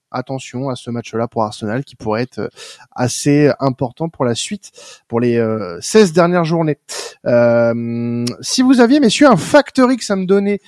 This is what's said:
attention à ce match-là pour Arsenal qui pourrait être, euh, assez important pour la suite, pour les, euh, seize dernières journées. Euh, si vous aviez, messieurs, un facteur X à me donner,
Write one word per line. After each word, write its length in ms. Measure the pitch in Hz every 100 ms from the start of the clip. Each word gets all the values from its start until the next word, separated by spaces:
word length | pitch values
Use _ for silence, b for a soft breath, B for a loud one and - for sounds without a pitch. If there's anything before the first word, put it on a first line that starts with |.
| -
attention 600 | 127 127 135 - 123 135
à 60 |
ce 140 | 160 -
match-là 380 | 117 - 113 117
pour 160 | 120
Arsenal 400 | 110 - 107 123
qui 120 | -
pourrait 280 | - 110 107
être, 160 | 127 -
euh, 80 | - B B B B
assez 600 | - 123 - 147 147 147 -
important 500 | 135 123 123 - 165
pour 160 | -
la 80 | 127
suite, 380 | 113 - 208 - B B B -
pour 120 | 117
les, 180 | 120 117
euh, 420 | 113 110 92 85
seize 320 | - 220 190
dernières 340 | 160 170 180
journées. 340 | 160 165 156 143 - B B B 127
Euh, 960 | 120 120 117 117 117 117 117 120 120 120 104
si 220 | 131 -
vous 160 | 254 247
aviez, 200 | 233 302
messieurs, 280 | 226 - 285
un 100 | 180
facteur 540 | - 294 - - 254
X 180 | 262 -
à 60 |
me 100 | 196
donner, 340 | 185 202 202 202